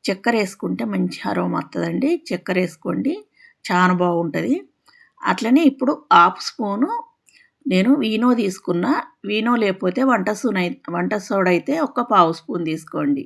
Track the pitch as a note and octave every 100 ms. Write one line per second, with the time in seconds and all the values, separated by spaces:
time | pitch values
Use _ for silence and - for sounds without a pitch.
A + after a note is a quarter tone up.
0 | - F#3+ A#3 A3+ F#3+ - F3+ F#3 A3+ G3
1 | F3+ - G3+ - F2+ E3+ - - E3+ F3
2 | D4+ E4+ - - - - F3+ - F3 F3
3 | A#3 G4 - _ - _ - F3+ F3+ F3+
4 | F3+ E3+ E3+ - G3+ E4+ - _ _ _
5 | _ _ - F#3+ A3+ C4+ D#4 C4+ B3+ -
6 | _ F3 F3 - - - G#3 G3+ D#4 A#4
7 | - _ _ _ _ _ C#4 F#3 G#3+ D4
8 | A3 A3 B3 A#3+ G3+ F#3 - F3 G#3 D4+
9 | - _ G3 G#3 A3+ A#3+ G#3 F#3+ F#3 F3+
10 | C4+ A3+ F#3+ G#3 B3 F#3+ F3+ - - F3
11 | F3+ G#3 F#3+ G3 F3+ F3 E3+ D#4 D4 -
12 | B3 G#3 E3 E3+ - F#3 D#3+ D#3 D#3 D#3
13 | D3 C#3